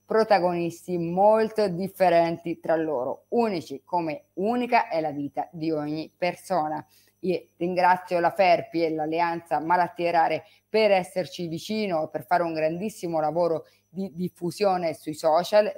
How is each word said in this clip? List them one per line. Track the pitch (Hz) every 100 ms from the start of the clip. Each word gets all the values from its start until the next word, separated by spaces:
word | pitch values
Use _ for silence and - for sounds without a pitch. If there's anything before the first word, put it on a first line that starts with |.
| -
protagonisti | 220 214 196 175 175 170 165 - 180
molto | 170 175 208 220 220 220 208
differenti | 170 190 - 185 170 165 165 170 165
tra | - 160
loro, | 156 139 131 - -
unici | 240 233 180 147 139
come | - 175 165 147 _
unica | - 202 247 240 233 -
è | 165
la | 156
vita | 143 143 - -
di | 170 160
ogni | 151 147 156 156 -
persona. | 175 175 - 180 156 151 - _ _ _
Io | 185 170 - -
ringrazio | 175 180 180 180 - 175
la | 170
Ferpi | 165 185 165 - 165
e | 165
l'Alleanza | 156 156 160 170 170 - 151
Malattie | 160 180 175 - 170
Rare | 165 160 156 - _ _
per | 214 214
esserci | 196 180 185 180 - 175
vicino | 160 - 214 208 165
e | 160
per | 151
fare | 143 175
un | 170
grandissimo | 160 156 170 214 - 175 165
lavoro | 151 160 170 160 - _ _
di | 170 196 160
diffusione | 180 - 175 - 202 180 170 151
sui | -
social. | 151 160 160 180 208 214